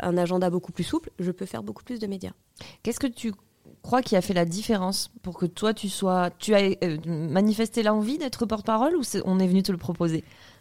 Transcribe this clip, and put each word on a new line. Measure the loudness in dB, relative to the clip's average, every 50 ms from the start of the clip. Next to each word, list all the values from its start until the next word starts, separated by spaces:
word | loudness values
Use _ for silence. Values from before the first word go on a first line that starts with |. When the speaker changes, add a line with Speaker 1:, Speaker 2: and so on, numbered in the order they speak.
Speaker 1:
un | -2 0 2
agenda | 2 2 2 2 2 2 2
beaucoup | 0 -2 -4 -6 -6
plus | -6 -4
souple, | -2 -4 -4 -6 -6 -10 -6
je | -4 -4
peux | -4 -6 -8
faire | -8 -8 -8 -8
beaucoup | -10 -12 -14 -12
plus | -12 -10 -8
de | -6
médias. | -6 -8 -8 -8 -10 -12 _ _ _ _ -20 -20 -20 -16 -8 -6
Speaker 2:
Qu'est-ce | -6 -4 -2
que | -2
tu | -4 -4 -4 -6 -6 -6 -8 _ _ _ _ _ -20 -20 -16 -6
crois | 0 0 0 2
qui | 2 2
a | 2
fait | 2 2 2
la | 2 2
différence | 0 0 -4 -2 0 0 0 0 -2 -2 -4 -6 -8 -10 -14 -12
pour | -12 -6 -4
que | -4
toi, | -4 -2 0 0 0 0
tu | 0 -4 -6
sois, | -4 -2 0 2 2 2 2 0 -2 -4
tu | 0 4 4
as, | 6 6 4 2 2 0
euh, | 0 -2 -2 -4
manifesté | -4 -4 -2 -2 0 2 4 4 4 4 2 0 -2 0 0 2
l'envie | 4 4 2 2 0 -2 -4
d'être | -4 -4 -4 -2 -2
porte-parole | -2 -2 -2 0 0 2 2 2 2 2
ou | 0 0
c'est... | -2 -4 -2 0
on | 2 2 4
est | 4
venu | 4 4 4 4
te | 2 -2
le | -4
proposer ? | -4 -6 -4 0 0 0 0 -2 -4 -8 -16 -20 -20 -20 -20 -16